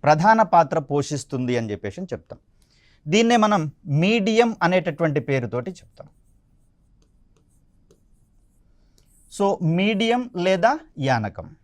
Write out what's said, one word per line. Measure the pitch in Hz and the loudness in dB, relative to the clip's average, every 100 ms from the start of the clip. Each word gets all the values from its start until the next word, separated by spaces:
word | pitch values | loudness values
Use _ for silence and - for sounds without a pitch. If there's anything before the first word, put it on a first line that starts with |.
ప్రధాన | 139 151 190 220 | 2 2 4 4
పాత్ర | 208 170 156 170 | 4 4 2 -2
పోషిస్తుంది | 139 143 139 147 - 131 123 120 | -2 -4 -4 -8 -8 -6 -2 -2
అని | 113 | -4
చెప్పేసి | 101 104 131 | -8 -8 -12
అని | 185 | -12
చెప్తాం. | 80 _ - _ _ _ _ _ _ 147 | -12 _ -20 _ _ _ _ _ _ 0
దీన్నే | 196 233 233 | 2 4 4
మనం | 214 208 156 - 170 143 | 2 2 -2 -8 -4 0
మీడియం | 180 226 202 220 233 220 | 2 2 2 2 2 2
అనేటటువంటి | 170 185 175 147 165 143 | 0 0 -2 -2 -2 -2
పేరుతోటి | 120 135 120 120 127 | -2 -4 -4 -6 -8
చెప్తాం. | 175 - _ - _ _ _ _ _ _ _ _ _ _ _ _ _ _ _ _ _ _ _ _ _ _ _ _ _ _ _ _ _ _ _ _ | -14 -20 _ -20 _ _ _ _ _ _ _ _ _ _ _ _ _ _ _ _ _ _ _ _ _ _ _ _ _ _ _ _ _ _ _ _
So, | - 196 196 | -2 -2 0
మీడియం | 165 170 202 208 226 240 247 180 | 0 0 0 0 0 0 -2 -4
లేదా | 180 190 220 302 - - | 0 2 2 0 -8 -6
యానకం. | 135 123 104 - - 139 | -2 -2 -4 -10 -20 -20